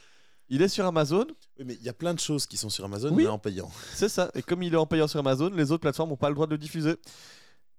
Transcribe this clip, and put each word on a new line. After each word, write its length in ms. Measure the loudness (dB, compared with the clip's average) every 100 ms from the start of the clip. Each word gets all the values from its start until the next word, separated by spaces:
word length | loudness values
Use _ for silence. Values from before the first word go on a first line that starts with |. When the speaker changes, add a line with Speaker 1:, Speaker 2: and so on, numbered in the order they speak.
| -18 -20 -20 -20 -4
Speaker 1:
il 120 | 2
est 80 | 2
sur 160 | 4
Amazon. 420 | 2 2 4 2 0 -4 -20 -14
Speaker 2:
Oui, 60 | -12
mais 80 |
il 80 | -8
y 60 | -10
a 40 |
plein 200 | -4 -4
de 60 | -2
choses 260 | 0 -2 -2
qui 100 | -6
sont 120 | -6
sur 160 | -6
Amazon, 260 | -6 -4 2
Speaker 1:
Oui. 80 | 4
Speaker 2:
mais 40 | 4
en 100 | 0
payant. 320 | -4 -6 -8 -12 -12
Speaker 1:
C'est 140 | -2 0
ça. 220 | 2 -2
Et 80 | -2
comme 200 | -4 -2
il 100 | 2
est 20 | 2
en 100 | 2
payant 200 | 2 2
sur 140 | 2
Amazon, 300 | 0 2 2
les 160 | 2 2
autres 120 | 2
plateformes 280 | 0 0 -2
n'ont 60 | 0
pas 120 | 0
le 60 |
droit 120 | 0 0
de 60 |
le 60 | -2
diffuser. 380 | -6 -2 -2 -2 -8 -20 -20 -20 -20 -20 -20